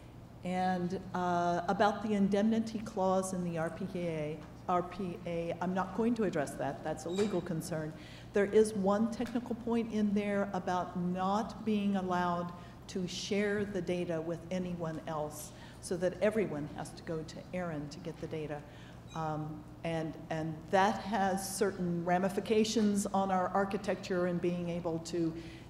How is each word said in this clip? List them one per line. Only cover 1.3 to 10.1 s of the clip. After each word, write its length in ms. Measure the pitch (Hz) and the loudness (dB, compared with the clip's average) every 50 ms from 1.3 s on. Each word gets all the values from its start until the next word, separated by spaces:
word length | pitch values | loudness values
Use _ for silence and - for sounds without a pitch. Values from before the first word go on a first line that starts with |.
| 175 175 175 175 175 175 - - | 2 4 4 4 2 2 2 2
about 320 | 196 196 214 208 208 - - | 4 6 6 6 4 2 0
the 120 | 214 208 | 2 4
indemnity 640 | 196 196 190 202 196 214 220 226 226 220 - - 202 | 4 6 6 6 6 6 6 4 2 2 0 -4 -6
clause 540 | - - - 196 185 190 185 190 190 190 190 | -6 -4 0 2 4 4 4 4 2 0 -2
in 100 | 180 175 | -2 -2
the 140 | 175 165 160 | -2 0 0
R 100 | 160 165 | -2 -2
P 160 | - - 196 180 - | -2 -4 -6 -4 -4
A, 440 | 180 175 170 160 156 151 151 156 156 - - - - - | -4 -2 -2 -2 -2 -2 -4 -4 -6 -10 -12 -16 -6 0
R 140 | - 180 175 | 2 2 2
P 360 | 175 175 - - 196 175 165 - - | 2 0 -4 -6 -4 -4 -4 -6 -4
A, 260 | 175 170 170 170 170 165 - | -4 -2 -2 -2 -2 -2 -2
I'm 120 | 180 180 185 | -2 0 0
not 220 | 190 - - - | 0 0 0 0
going 200 | - 226 233 240 | 2 2 2 4
to 80 | 233 220 | 2 2
address 280 | - 185 160 139 - | 2 2 2 0 -2
that. 320 | - - 139 139 143 - - | -2 -2 -2 -2 -2 -2 -4
That's 220 | 156 151 - - | -4 -4 -4 -4
a 40 | 170 | -2
legal 320 | 180 190 214 202 202 175 | 0 2 2 2 2 0
concern. 520 | - - 165 160 151 - 170 156 156 156 - - - - - - - - - | 0 0 -2 -2 -2 -2 -4 -4 -4 -6 -8 -10 -14 -16 -16 -16 -8 0 2
There 120 | 208 202 | 2 4
is 280 | 196 214 220 220 214 - | 6 8 6 6 6 4
one 380 | 202 185 190 202 208 226 226 | 2 2 4 4 4 2 0
technical 420 | - - 240 - - 240 240 - 233 | 0 -2 -2 -2 -2 -2 -2 -4 -6
point 400 | - - 226 233 233 220 226 214 | -4 -2 0 0 0 0 0 0
in 200 | 214 208 202 | 2 2 4